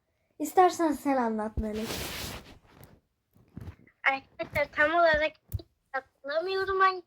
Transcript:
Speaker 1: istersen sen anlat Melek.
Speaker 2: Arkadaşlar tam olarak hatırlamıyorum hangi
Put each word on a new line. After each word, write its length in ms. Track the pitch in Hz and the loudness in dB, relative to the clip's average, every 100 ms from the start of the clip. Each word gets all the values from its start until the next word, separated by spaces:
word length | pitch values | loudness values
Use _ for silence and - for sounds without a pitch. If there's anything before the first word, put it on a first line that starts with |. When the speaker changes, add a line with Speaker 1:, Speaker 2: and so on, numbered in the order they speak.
| _ _ _ - | _ _ _ -10
Speaker 1:
istersen 520 | 294 - 359 339 330 | 2 6 6 4 0
sen 260 | 254 285 262 | 0 0 0
anlat 400 | 233 220 214 - | 0 -2 -4 -4
Melek. 300 | 220 214 220 - - - - - - - _ - - - _ _ _ _ _ - - - _ _ - | -4 -6 -6 -6 -8 -8 -10 -12 -16 -20 _ -20 -20 -20 _ _ _ _ _ -16 -16 -16 _ _ -2
Speaker 2:
Arkadaşlar 600 | 269 - - 330 311 285 - | -2 -6 -12 -6 -4 -4 0
tam 180 | 302 | 2
olarak 380 | 339 339 302 311 - _ - 339 _ _ | 4 4 4 0 -6 _ -12 -12 _ _
hatırlamıyorum 880 | 269 - _ 277 302 359 381 381 381 | -10 -10 _ -6 -4 -2 -2 0 2
hangi 240 | 381 370 | 2 2